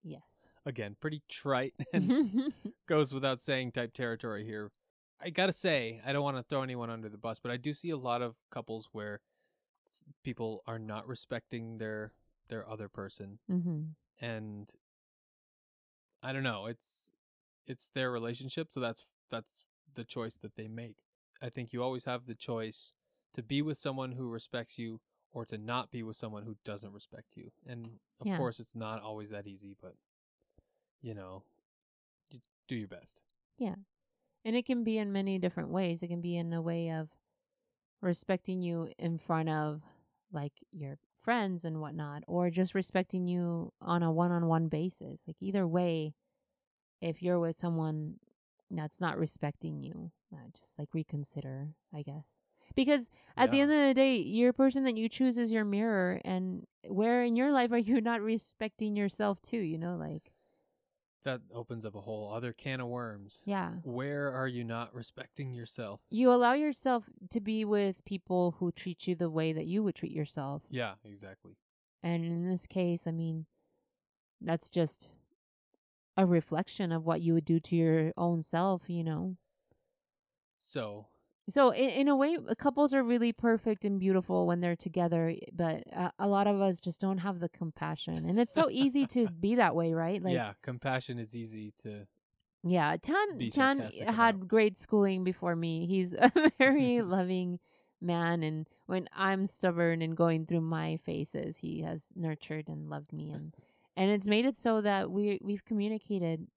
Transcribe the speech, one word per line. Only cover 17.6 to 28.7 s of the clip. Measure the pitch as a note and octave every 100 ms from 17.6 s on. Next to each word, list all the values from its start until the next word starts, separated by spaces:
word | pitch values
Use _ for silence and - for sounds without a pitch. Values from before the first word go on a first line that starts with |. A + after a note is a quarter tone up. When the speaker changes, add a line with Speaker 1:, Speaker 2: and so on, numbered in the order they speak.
| -
Speaker 2:
it's | B2+ -
their | C#3 C3
relationship, | A#2+ A#2 A#2+ C3 - D#3+
so | -
that's, | A#2+ A#2 - _ _
that's | A#2 - - - _ _
the | C3+
choice | A#2 - A2+ -
that | G#2+ -
they | A2
make. | A2+ A#2 G#2 _ _ _ _
I | B2+
think | - A#2+
you | A#2+
always | B2 B2+
have | C3+ B2 B2
the |
choice | A2 - A2+ A2 - - _ _ _ _
to | -
be | A2 C#3
with | D3+ C#3+
someone | D3 C3+ C3
who | B2+ B2
respects | A#2 - B2 A#2 -
you | A2+ A2+ _ _ _
or | C3 A2+
to | A2
not | G#2+ A#2+ A#2+
be | B2
with | A2 G#2+
someone | A2+ G#2+
who | A2 G#2
doesn't | - G#2 G2+
respect | G2+ - - - -
you. | - _ -
And | A#2+ A#2 A2+ _ _
of | G#3+
Speaker 1:
Yeah. | F3+
Speaker 2:
course, | B2+ A2+
it's | A2+